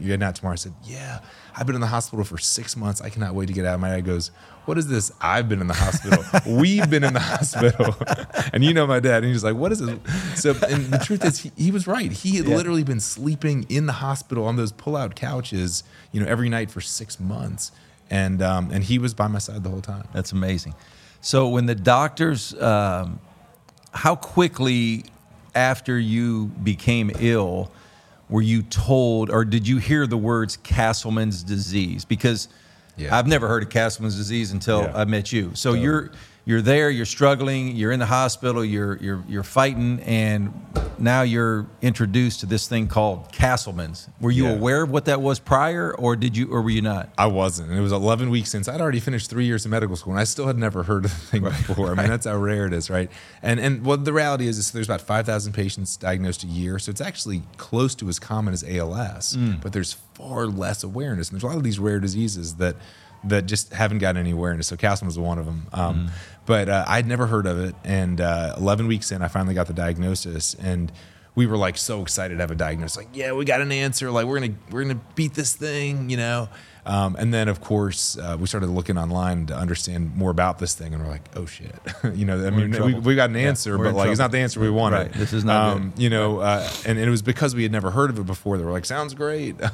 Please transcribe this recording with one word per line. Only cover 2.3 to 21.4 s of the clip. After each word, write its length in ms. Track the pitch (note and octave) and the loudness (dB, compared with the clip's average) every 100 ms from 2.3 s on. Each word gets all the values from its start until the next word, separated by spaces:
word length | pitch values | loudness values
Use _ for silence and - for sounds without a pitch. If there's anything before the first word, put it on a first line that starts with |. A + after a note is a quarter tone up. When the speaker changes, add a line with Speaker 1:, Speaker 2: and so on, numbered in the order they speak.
| E2 | -2
Speaker 1:
six 400 | - - A#2 B2 | -2 -2 -4 -4
months. 240 | G#2 G2+ | -4 -4
I 100 | - | -6
cannot 240 | A2 G2 F#2+ | -4 -4 -2
wait 100 | F#2+ | -2
to 60 | |
get 120 | F#2+ | 0
out." 140 | F2+ F2+ | 0 0
My 120 | F#2 | 0
dad 140 | F#2 | 0
goes, 280 | F2+ F2 - - - - | 0 0 -2 -10 -20 -10
"What 120 | - E3 | -2 -2
is 120 | D3 | 0
this? 240 | A#2+ - - | 0 -2 -2
I've 280 | E2+ G#2+ A#2 | 2 2 2
been 120 | G2 | 0
in 80 | F2+ | 0
the 60 | |
hospital." 500 | E2+ G2+ D#3 G2 F2+ - G3 - | 2 0 0 2 2 4 2 4
Speaker 2:
<laughs> 0 | A#2 | 4
Speaker 1:
"We've 320 | F3+ G#3 D#3+ | 6 6 4
been 140 | D3+ | 4
in 100 | C3+ | 4
the 60 | B2+ | 2
hospital." 760 | E2 A#2 C#3+ B2 A#2+ - A2 G2+ | 0 0 -2 4 4 4 2 0
<laughs> 40 | A#2 C#3+ - - - | -2 -2 -2 -4 0
And 100 | A2+ | 4
you 80 | D3 | 4
know 140 | E3 C#3+ | 6 4
my 140 | B2+ | 4
dad. 240 | B2+ A2+ | 4 4
And 80 | A#2+ | 4
he's 100 | A#2+ | 2
like, 140 | A2 A2+ | 0 0
"What 160 | F3+ | 0
is 60 | G#3+ | 0
this?" 180 | A#2+ A2+ - F3+ F3+ C3+ | -2 -4 -4 -4 -4 0
So, 100 | D3 B2+ B2+ | 2 2 2
and 160 | C#3+ C3 | 2 2
the 120 | C3+ | 0
truth 260 | - G3+ | 2 2
is, 140 | E3+ - | 2 0
he, 100 | - - | -6 0
he 140 | E3+ | 2
was 140 | G3 F3+ | 2 0
right. 220 | A#3+ F3 | -2 -2
He 240 | - F#3 F#3+ | -2 0 2
had 100 | D#3+ | 4
Speaker 2:
Yeah. 80 | E3+ | 2
Speaker 1:
literally 280 | F3 E3 | 2 0
been 160 | C3+ A#2 | 0 -2
sleeping 640 | - - C#3+ D3+ D3+ C#3 C3+ | -4 -4 -2 -2 0 -2 0
in 180 | C#3+ D3+ | 0 0
the 60 | |
hospital 520 | G#2+ C3+ C3+ - A#2 A2 | -2 -4 -6 -4 -2 0
on 80 | A#2+ | 0
those 140 | G#2+ | -2
pull-out 460 | - D3 D3 A2+ G2 | -4 -4 -4 -4 -6
couches, 680 | B2 B2+ B2 F#2+ F2 F2 - - - | -6 -6 -4 -4 -2 -4 -8 -20 -6
you 80 | G#2 | -2
know, 60 | G#2 | 0
every 220 | A#2 A#2+ | 2 0
night 220 | A#2 G#2+ | 0 -4
for 100 | - | -8
six 380 | - - G#2+ - | -8 -8 -10 -6
months. 540 | F#2 A#2 - - - - - _ - | -6 -4 -6 -8 -10 -14 -20 _ -2
And, 320 | G2 F#2+ F#2+ | 0 2 2
um, 280 | F#2 F#2 F2+ | 2 2 0
and 140 | G2 | -2
he 140 | F#2+ B2 | 2 2
was 120 | B2 | 0
by 140 | G#2 G#2 | 0 0
my 120 | G2+ | 0
side 240 | - G#2 | -4 -6
the 60 | F#2 | -6
whole 100 | F#2+ | -6
time. 260 | F#2+ G2+ - | -8 -10 -8
Speaker 2:
That's 180 | F#2+ - | -6 -4
amazing. 440 | G2 F#2+ F2+ D2+ D2 - - - - | -2 0 -2 -6 -14 -20 -20 -20 -12
So 280 | - C3+ | 0 2